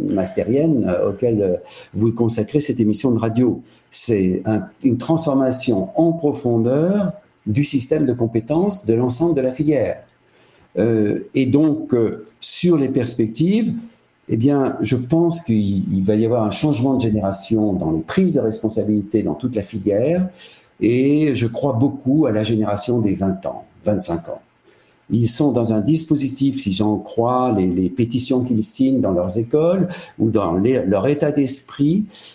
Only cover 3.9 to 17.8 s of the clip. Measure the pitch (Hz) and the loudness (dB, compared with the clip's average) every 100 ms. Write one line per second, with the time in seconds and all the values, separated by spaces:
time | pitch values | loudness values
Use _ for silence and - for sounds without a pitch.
3.9 | - - 107 92 92 - 107 95 - 135 | -4 0 2 2 0 0 -2 -4 -4 -2
4.9 | 117 - 160 151 135 131 127 - 101 92 | 0 0 0 2 0 0 0 0 0 0
5.9 | - 165 165 147 127 123 117 117 135 170 | 2 2 2 0 0 0 0 2 2 2
6.9 | 208 185 - _ _ - 104 143 139 - | 0 -2 -6 _ _ -4 0 0 0 0
7.9 | 156 139 117 117 117 113 156 202 190 107 | 0 0 0 0 -2 0 0 0 -2 0
8.9 | 113 123 120 170 147 127 127 151 143 110 | 0 0 0 0 0 0 -2 0 0 0
9.9 | - - _ _ _ _ _ _ - 110 | -4 -12 _ _ _ _ _ _ -2 2
10.9 | 113 104 - - - 127 139 156 147 - | 2 2 -2 -4 -2 2 4 4 2 0
11.9 | 120 110 - - - - - 175 165 135 | 2 2 -2 -14 -8 -4 0 2 4 2
12.9 | 139 117 - 110 - 165 214 220 - - | 0 -2 -2 -2 0 2 2 0 -4 -10
13.9 | _ _ _ - 117 131 143 135 135 - | _ _ _ -6 0 2 2 0 -2 -2
14.9 | 127 123 160 170 165 - 110 101 98 92 | -2 0 2 2 0 0 0 0 -2 -2
15.9 | 95 95 107 113 120 107 - 151 139 131 | 0 2 2 2 0 0 0 0 0 0
16.9 | 131 113 107 98 98 - 110 107 92 | 0 0 0 -2 -4 -2 0 0 0